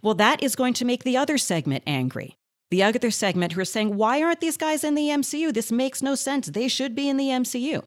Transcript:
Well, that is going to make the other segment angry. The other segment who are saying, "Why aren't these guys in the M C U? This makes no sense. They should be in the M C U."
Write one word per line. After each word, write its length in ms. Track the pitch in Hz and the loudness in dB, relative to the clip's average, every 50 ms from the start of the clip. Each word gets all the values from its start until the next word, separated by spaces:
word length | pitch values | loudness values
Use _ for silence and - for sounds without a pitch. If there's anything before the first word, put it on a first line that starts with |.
| - | 2
Well, 120 | 208 220 | 0 2
that 280 | 165 208 220 302 294 - | 4 4 4 4 2 0
is 140 | 269 - | -2 0
going 180 | - 254 247 247 | 0 0 0 0
to 100 | - 254 | 0 0
make 200 | 247 240 247 - | 0 -2 0 0
the 120 | 262 247 | 0 2
other 220 | 254 285 - - 269 | 2 2 2 0 0
segment 460 | - - 185 165 139 147 135 135 _ | 0 0 0 0 0 0 -2 -2 _
angry. 480 | - 147 135 127 131 - 120 107 - - _ _ _ _ _ _ _ 180 | -2 -2 0 -2 -2 -4 -6 -10 -10 -16 _ _ _ _ _ _ _ 2
The 100 | 180 190 | 4 4
other 300 | 208 220 247 - 233 208 | 4 4 2 0 0 0
segment 400 | - - 196 170 180 175 170 165 | 0 0 0 2 0 0 0 -2
who 80 | 180 | -4
are 40 | 185 | -4
saying, 320 | 180 - 226 214 214 208 | -2 -2 -2 -2 0 0
"Why 240 | 202 220 214 247 294 | 2 2 2 2 2
aren't 200 | 311 339 339 330 | 2 2 2 0
these 160 | - 330 302 | 0 -4 -2
guys 260 | - 320 311 311 302 - | -2 -2 0 0 0 0
in 140 | 302 294 | 0 0
the 120 | 294 302 294 | 2 2 2
M 140 | 294 285 277 | 0 0 0
C 200 | - - 294 320 | -2 -2 -2 -2
U? 100 | 320 254 | 0 0
This 180 | 214 226 - | -2 -2 0
makes 320 | 226 240 254 269 262 - - | 0 0 0 0 -2 -4 -2
no 140 | 269 277 | -2 -2
sense. 320 | 262 - - 269 277 247 - | -2 -2 -2 -2 -2 -2 -4
They 180 | 143 208 240 | -4 -2 -2
should 300 | 262 - - 254 277 226 | -2 -2 -2 -2 -4 -2
be 120 | 226 277 285 | -2 -2 0
in 80 | 277 | 0
the 140 | 269 277 269 | 0 0 0
M 140 | 262 254 254 | 0 0 -2
C 260 | - - 247 240 294 311 | -2 -2 -4 -4 -2 -4
U." 100 | 180 - | -4 -6